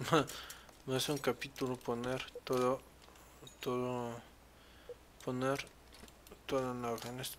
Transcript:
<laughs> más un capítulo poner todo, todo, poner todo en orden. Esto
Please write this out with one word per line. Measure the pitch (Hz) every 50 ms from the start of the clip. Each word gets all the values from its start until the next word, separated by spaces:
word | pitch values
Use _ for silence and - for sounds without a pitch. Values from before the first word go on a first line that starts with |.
| 131 -
<laughs> | 170 151 - - - - - - - - - - - - -
más | 135 131 127 - -
un | 147
capítulo | 135 - 135 117 - - 143 - - 139 127 127
poner | 120 - - 120 117 120 127 131 127 - - - - -
todo, | - 131 127 127 127 135 139 - - - - - - - - - - - - - 127 - -
todo, | - 135 123 123 123 123 127 123 120 117 117 117 - - - - - - - - - - - - - - - - - - - - -
poner | 131 127 127 131 135 139 - - - - - - - - - - - - - - - - - -
todo | - 139 135 127 127
en | 123 123 120
orden. | 117 117 110 117 120 123 127
Esto | 127 - -